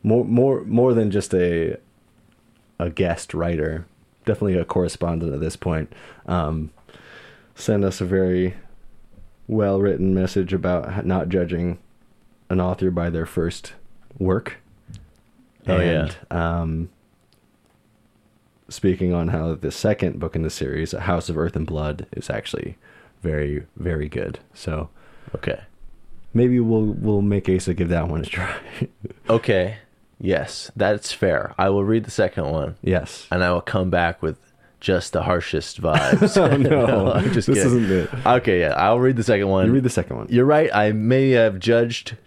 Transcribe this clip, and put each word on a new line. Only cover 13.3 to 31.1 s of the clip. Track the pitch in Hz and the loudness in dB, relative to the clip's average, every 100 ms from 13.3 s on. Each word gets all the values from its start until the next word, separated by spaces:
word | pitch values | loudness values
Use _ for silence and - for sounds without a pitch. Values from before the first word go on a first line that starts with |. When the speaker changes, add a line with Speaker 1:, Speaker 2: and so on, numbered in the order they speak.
| - 85 - - - - - - - | -2 -4 -4 -14 -20 -20 -20 -20 -4
Speaker 1:
work. | 92 95 - - _ _ _ - - _ _ _ _ _ - | 0 0 -2 -14 _ _ _ -20 -20 _ _ _ _ _ 0
Speaker 2:
Oh, | 92 | 2
yeah. | 87 80 73 - - | 4 2 0 -6 -6
Speaker 1:
And, | 87 | -2
um, | 85 85 82 80 85 _ _ _ _ _ _ _ _ _ _ _ _ _ _ _ _ _ - | 0 0 -2 -4 -6 _ _ _ _ _ _ _ _ _ _ _ _ _ _ _ _ _ -20
speaking | - 98 92 92 | -2 0 2 0
on | 87 85 | 0 0
how | 87 82 | -2 -2
the | 80 71 | -4 -6
second | - 113 104 90 - | -2 0 0 -2 -4
book | 80 | -6
in | - | -4
the | 80 | -4
series, | - 67 69 78 | -4 -6 -4 -4
A | - | -4
House | 90 87 - | -2 -2 -2
of | 78 | -2
Earth | 85 80 | -2 -2
and | 80 | -4
Blood, | 78 76 76 - | -4 -4 -6 -10
is | - - | -12 -8
actually | - - - - - - - - _ | -8 -6 -8 -8 -12 -20 -20 -20 _
very, | 85 76 73 73 - - | -4 -2 -2 -4 -8 -8
very | 87 80 73 | -6 -4 -4
good. | 62 50 - - | -6 -8 -10 -18
So | - - 78 82 - - - - | -12 -8 -6 -8 -14 -20 -20 -12
Speaker 2:
Okay. | - - - - _ - - - - - | -8 -6 -8 -10 _ -20 -18 -18 -16 -4
Speaker 1:
maybe | 110 123 123 | 2 4 4
we'll, | 113 113 | 4 2
we'll | 107 - 107 104 | 2 0 0 2
make | 101 101 95 | 2 0 2
Asa | 92 - | 0 0
give | 87 85 | -2 0
that | 85 85 | 0 0
one | 80 | -4
a | 76 | -4
try. | - 90 - - - - | -6 -6 -8 -12 -8 -8
<laughs> | - 101 - - | -6 -16 -16 -2
Speaker 2:
Okay. | 113 - 98 90 107 - _ _ _ | 0 2 0 0 -4 -18 _ _ _
Yes, | 90 87 - - - | -2 0 -2 -10 -14
that's | - 101 107 - | -2 0 0 -4